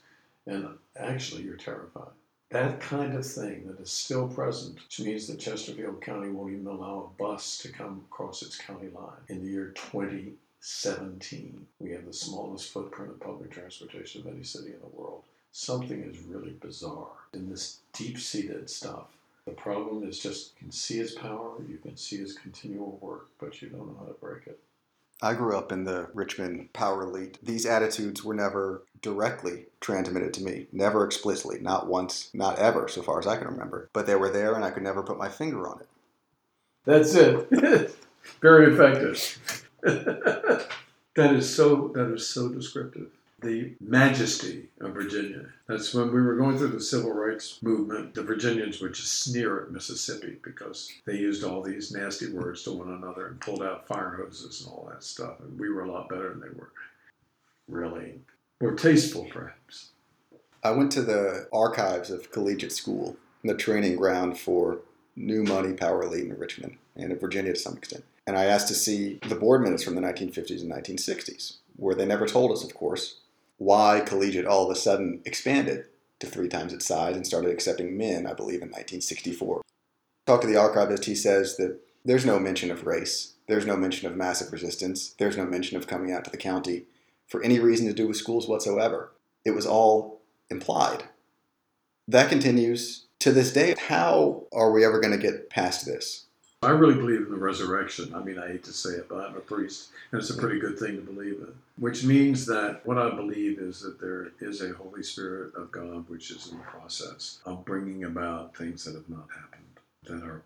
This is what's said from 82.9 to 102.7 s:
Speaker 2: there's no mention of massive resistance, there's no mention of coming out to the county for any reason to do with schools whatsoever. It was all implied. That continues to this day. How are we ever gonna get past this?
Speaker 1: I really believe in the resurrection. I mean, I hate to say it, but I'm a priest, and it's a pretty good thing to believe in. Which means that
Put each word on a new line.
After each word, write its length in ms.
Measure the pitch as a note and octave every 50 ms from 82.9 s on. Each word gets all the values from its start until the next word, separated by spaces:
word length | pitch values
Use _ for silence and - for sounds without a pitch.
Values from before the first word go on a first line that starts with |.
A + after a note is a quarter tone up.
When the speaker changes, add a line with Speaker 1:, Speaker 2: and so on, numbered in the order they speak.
| E2+ E2+ - - - - - - - _ _ -
Speaker 2:
there's 180 | A2 G#2 G2+
no 120 | G#2 G2 F#2
mention 320 | F#2 F#2 F2+ - - F2
of 80 | F2 F2+
massive 340 | F#2 F2+ F2 - F2 -
resistance, 640 | - E2 F2 F2 - - F#2+ F#2 F#2 F#2 - - - -
there's 180 | G#2+ G2+ G#2 G2+
no 80 | F#2
mention 320 | F2 F2+ F2+ F#2 - G2 F2+
of 100 | F2 -
coming 240 | G2 F2 F#2 F#2
out 140 | F#2 F2 -
to 60 | -
the 40 | -
county 480 | - - F#2+ F2+ F2+ F2+ F2+ F2 F2 - - _ _ _ _ _ _ _ -
for 140 | - F2+
any 180 | G#2+ A#2 B2 A#2+
reason 280 | A#2 A#2 A2+ A2+ A2+ G#2+
to 60 | G2+
do 160 | G#2+ A2 A2
with 80 | G#2 -
schools 280 | - - A#2 A#2 -
whatsoever. 680 | A2+ G#2+ G#2+ - A2 G2+ G#2+ A2 A2+ - - - - - _ _ _ _ _ -
It 60 | A2
was 140 | G#2 G2+ G#2
all 540 | - G#2+ A2 A2+ A2 A2 A2 G#2+ - - - _ _ _ _ _ -
implied. 560 | - - - - - - - - - - - - - _ _ _ _ _ _ _ _ _ _ _ _ _ _ _ _ _ _ -
That 180 | A#2 B2+ C3+ B2+
continues 800 | C3 C3+ C3+ C3 A#2+ B2 A#2 A#2 A#2+ A#2 - - - - - _ _ -
to 120 | - C#3
this 220 | B2+ C3 B2+ C3 -
day. 200 | C#3 E3 F3 E3 -
How 640 | - - D#3 E3 E3+ E3+ E3 D#3 D3 D3 - - - -
are 200 | - A2+ A2 A2
we 120 | A2 A2 A2
ever 160 | A2 A2 A2
gonna 180 | G#2+ G#2+ G#2 G2+
get 320 | G#2+ G2 E2 - - -
past 360 | - F#2+ F#2 F2+ - - -
this? 400 | - C#2+ - - - - - - _ _ _ _ _ _ _ -
Speaker 1:
I 80 | C3
really 240 | D3+ D#3 E3 D3 B2+
believe 240 | - A#2+ A#2+ A#2 A2
in 80 | G#2 G2+
the 80 | G2+ F#2
resurrection. 800 | F#2+ G2 F#2+ G2 G2 F2+ F#2 G2 F#2+ F#2+ - F2+ F2+ E2 E2+
I 80 | F2+ G2
mean, 160 | F#2+ F#2+ F2+
I 80 | F2 F2+
hate 160 | F#2 F#2 F#2
to 100 | F#2+ F#2
say 160 | - - F#2
it, 180 | F2 F2 F2 -
but 120 | F2+ F#2
I'm 180 | G2 G2+ - F#2
a 40 |
priest, 480 | - - G#2 G2+ F#2+ F#2+ - - - - - - - -
and 80 | - A2
it's 120 | - -
a 60 | - -
pretty 220 | - - - -
good 200 | - G2 G2+ G#2
thing 160 | A2 G#2 G2
to 80 | F#2+ F2+
believe 360 | F#2+ F#2+ G2+ G2+ G2+ G2+ G2+
in. 140 | - - - - - _ _ -
Which 260 | A#2+ A#2+ A#2+ B2+ C3
means 440 | C3 C3+ C#3 C#3 C#3 C3 B2+ A#2+ A#2
that 360 | A2 G#2+ G#2 G#2